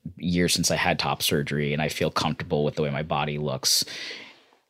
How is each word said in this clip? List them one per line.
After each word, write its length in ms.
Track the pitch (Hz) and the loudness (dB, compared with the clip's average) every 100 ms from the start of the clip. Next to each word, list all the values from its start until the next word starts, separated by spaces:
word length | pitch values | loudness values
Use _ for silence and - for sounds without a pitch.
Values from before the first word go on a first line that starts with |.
| - - | -14 -6
year 300 | 90 87 87 | 0 2 4
since 220 | - 82 | 4 2
I 60 | 80 | 2
had 240 | 90 80 | 2 2
top 200 | 69 67 | 0 0
surgery 500 | - 78 71 73 73 | 2 2 0 0 0
and 100 | 73 | 0
I 60 | 76 | 0
feel 240 | - 78 | 0 0
comfortable 500 | - 85 73 76 76 | 2 0 -2 -2 0
with 140 | 73 - | 0 0
the 60 | |
way 80 | 76 | -2
my 120 | 69 | -2
body 360 | 80 76 76 73 | -2 -2 -2 -2
looks. 460 | 73 67 - - - - - - - - _ _ | -2 -2 0 0 0 -6 -10 -12 -16 -20 _ _